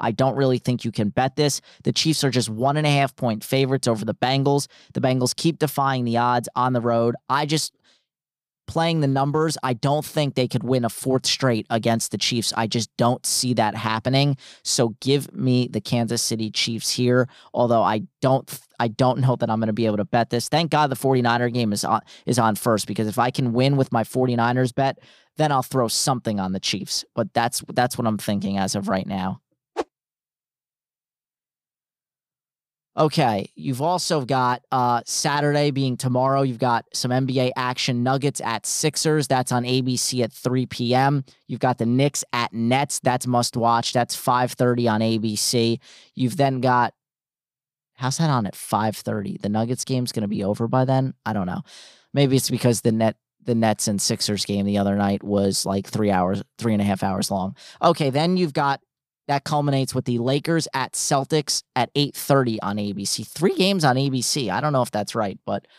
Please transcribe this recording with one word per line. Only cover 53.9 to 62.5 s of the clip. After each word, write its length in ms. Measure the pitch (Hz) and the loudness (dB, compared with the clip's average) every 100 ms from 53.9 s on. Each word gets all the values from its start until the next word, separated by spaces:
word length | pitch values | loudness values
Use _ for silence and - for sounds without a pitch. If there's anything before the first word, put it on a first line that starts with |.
| 101 | -2
Sixers 420 | - 113 - 101 | -2 -2 -2 -4
game 220 | - 101 101 | -2 -2 0
the 120 | 101 | 0
other 180 | 98 101 | 2 2
night 260 | 101 101 | 0 0
was, 420 | 101 101 98 95 | 0 0 2 0
like, 220 | 98 98 95 | -2 -4 -4
three 240 | 110 104 | -2 0
hours, 320 | 95 92 101 - - | 2 2 -2 -6 -6
three 140 | 117 | -2
and 100 | 104 | 0
a 20 | |
half 200 | 101 95 | 0 0
hours 260 | 98 95 - | -2 -2 -4
long. 240 | 101 95 - - - | -4 -6 -8 -18 0
Okay, 300 | 170 165 143 | 2 2 0
then 260 | 135 165 185 | 0 0 0
you've 160 | 170 | 0
got 300 | 147 143 139 _ _ _ _ - | 0 -2 -2 _ _ _ _ -4
that 180 | 139 | -4
culminates 500 | - 147 143 135 131 | 0 0 2 0 0
with 120 | 127 123 | -4 -2
the 120 | 120 | -2
Lakers 500 | 120 143 156 165 147 | 0 -2 0 -2 -2
at 200 | 131 127 | -4 -4
Celtics 680 | - - 139 123 156 139 - - - | -4 -2 0 0 -2 -2 -4 -4 -2
at 140 | 117 | 0
eight 200 | 143 143 | 0 -2
thirty 460 | - - 139 123 | -2 2 2 2